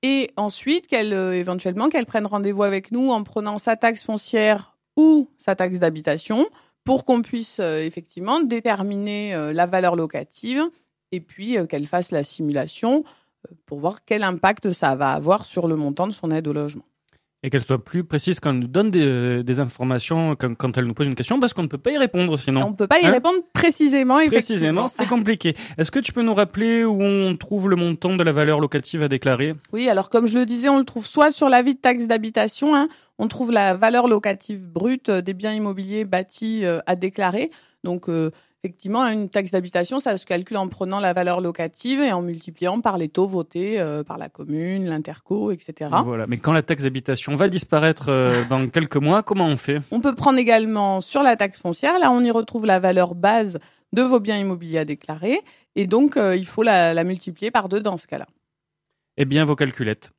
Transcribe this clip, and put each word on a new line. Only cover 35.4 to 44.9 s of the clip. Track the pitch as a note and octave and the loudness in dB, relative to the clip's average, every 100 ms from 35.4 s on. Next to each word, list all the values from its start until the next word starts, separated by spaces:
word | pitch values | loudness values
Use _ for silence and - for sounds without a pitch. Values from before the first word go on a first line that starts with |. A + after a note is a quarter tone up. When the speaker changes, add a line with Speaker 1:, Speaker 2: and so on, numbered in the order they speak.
| G#3+ | -4
Speaker 1:
immobiliers | G#3+ G#3 F#3+ F#3+ G#3+ | -4 -4 -6 -6 -6
bâtis, | G#3 F#3 F#3+ - A3 A3 | -2 -2 -4 -8 -6 -2
euh, | F#3 E3 - | -2 -2 -2
à | F3+ | -2
déclarer. | F#3+ F#3+ F#3 G3 D#4+ - _ _ | -2 -2 -2 -2 -4 -8 _ _
Donc, | F3 F3+ F3+ | -8 -6 -4
euh, | E3 D#3+ - _ _ | -2 -2 -6 _ _
effectivement, | F#3+ F3 F#3+ A3+ B3+ | -14 -12 -6 -2 0
une | A3 G3 | -2 -4
taxe | G3+ F#3+ | -4 -2
d'habitation, | F#3+ F3+ F3+ F3 C4 | -4 -2 -4 -2 -2
ça | C4+ F#3+ | -2 -4
se | - | -4
calcule | F3 F#3 G#3 | -6 -4 -6
en | F#3+ | -6
prenant | - F#3 G3 | -6 -6 -2
la | G3 | -2
valeur | F3 F3+ F3+ | 0 0 0
locative | F3+ E3+ E3 - A#3+ C4+ | -4 -4 -8 -6 -4 0
et | C#4+ | 0
en | F#3 | 0
multipliant | F3 E3 - E3 F3+ G#3 | -4 -8 -12 -4 -2 0
par | A3+ F#3+ | -2 -2
les | D#3 | -2
taux | - F#3+ | 0 0
votés, | F#3+ D#3+ E3+ G3 G#3+ | 0 -6 -6 -4 -2
euh, | D#3+ D3 | -2 -4
par | D3 - | -8 -12
la | D#3 | -14
commune, | - C#3+ D3+ E3+ G3 | -14 -8 -6 -4 -4
l'interco, | F#3 | -4